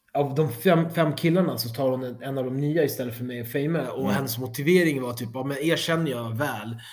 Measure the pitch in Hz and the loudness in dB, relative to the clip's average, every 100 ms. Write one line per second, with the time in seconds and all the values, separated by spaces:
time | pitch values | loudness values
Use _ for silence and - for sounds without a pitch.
0 | _ 139 139 131 156 - 190 165 165 - | _ -2 0 2 0 2 4 4 4 2
1 | 156 147 170 175 175 123 120 117 135 127 | 0 2 2 4 2 0 -4 0 0 0
2 | 127 120 131 135 127 131 147 160 143 - | -4 -8 -6 -4 -2 0 0 2 2 0
3 | 123 117 123 123 117 143 147 165 127 127 | -6 -6 -6 -6 -4 -2 0 0 -2 -2
4 | 196 170 135 117 127 117 143 180 165 139 | 0 0 0 -4 -6 -2 4 6 6 2
5 | 123 117 117 127 135 139 156 156 - 165 | -2 -6 -6 -6 -4 -2 0 2 2 0
6 | 160 120 117 113 147 110 110 117 - | 0 -2 -4 -2 -2 -4 -8 -10 -12